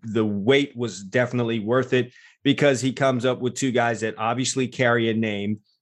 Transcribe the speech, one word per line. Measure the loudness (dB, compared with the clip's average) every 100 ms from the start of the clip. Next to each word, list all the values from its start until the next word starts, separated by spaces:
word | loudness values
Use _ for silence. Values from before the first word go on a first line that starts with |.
the | -4 -2
wait | 0 0 2 2 2 -4
was | -8 -8
definitely | -4 0 0 0 -2 -2
worth | 0 0 2
it, | 0 0 -8 -20 _
because | 0 4 4 4
he | -2
comes | 0 0 2
up | 0 0
with | -4
two | -2 0
guys | 2 0 0
that | -4 -4
obviously | -4 -2 -2 -2 -4
carry | 0 2 2 2
a |
name | 0 -2 -2 -4 -6 _ _